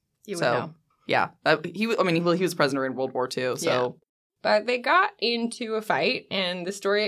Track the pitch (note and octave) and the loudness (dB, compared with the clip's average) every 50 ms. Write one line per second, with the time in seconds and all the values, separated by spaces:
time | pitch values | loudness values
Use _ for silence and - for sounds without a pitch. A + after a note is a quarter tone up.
0 | _ _ _ _ _ G#3+ F#3+ E3+ D3+ B2 A#2 A#2+ A#2+ D#3+ - - _ _ _ _ | _ _ _ _ _ -10 -4 -2 0 0 0 0 -2 -6 -10 -18 _ _ _ _
1 | _ - C3 A#2+ F2+ - - _ - C#3+ D#3 D3+ F#3 F3 E3 G3 A3 A3+ A3+ - | _ -2 0 0 0 -2 -4 _ 2 2 2 2 0 -4 -4 -4 -2 0 2 2
2 | F#3+ F3+ E3 E3+ F3 F3 E3+ F3+ F#3 E3 E3+ - D3 C3+ C#3+ C3+ C3 C3 A#2+ B2+ | 2 2 2 2 2 2 2 2 0 0 2 2 0 2 2 0 -2 -2 -2 -4
3 | C3 B2+ B2+ B2+ B2+ B2+ - B2+ B2+ B2+ A#2+ D3 E3 D#3+ B2 B2+ B2 B2 - - | -4 -2 -2 -2 -4 -2 -2 -2 -2 -2 -2 -2 0 0 2 2 0 -2 -4 -8
4 | _ _ _ _ _ _ _ _ - G3 G#3+ G#3+ G#3 B3 B3 A#3+ A#3+ C4+ D#4+ F#4 | _ _ _ _ _ _ _ _ 0 2 2 2 2 0 -2 -2 2 2 4 4
5 | G4 - - - - A#3 A#3 A#3 A#3 A#3 - - A#3+ A3 A3 G#3+ G#3+ - E3+ C3+ | 4 2 -2 -2 -2 -2 0 0 -2 -4 -4 -6 -6 -4 -4 -2 0 0 0 2
6 | E3+ A3+ C4 - - - - G3 F#3 F3 F3+ F3+ F3 F#3 G3+ - - G3 G3+ G#3 | 2 0 0 -2 -4 -6 -4 -2 -2 -2 -4 -4 -6 -8 -6 -4 0 0 2 2
7 | G#3+ | 2